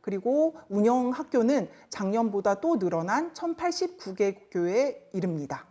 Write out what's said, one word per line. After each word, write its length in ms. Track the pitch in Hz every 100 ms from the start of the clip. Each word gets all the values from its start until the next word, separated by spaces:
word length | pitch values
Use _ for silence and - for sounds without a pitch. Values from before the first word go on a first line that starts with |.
그리고 540 | - 196 233 277 320 320 -
운영 400 | 202 214 247 247
학교는 600 | 254 302 269 226 277 175 - -
작년보다 720 | - 190 220 233 202 202 202
또 180 | 320 320
늘어난 540 | 180 165 170 233 339
천팔십구 800 | - 339 330 349 339 359 - -
개 340 | 190 202 190 -
교에 580 | 185 175 202 277 - -
이릅니다. 540 | 196 180 160 143 139 -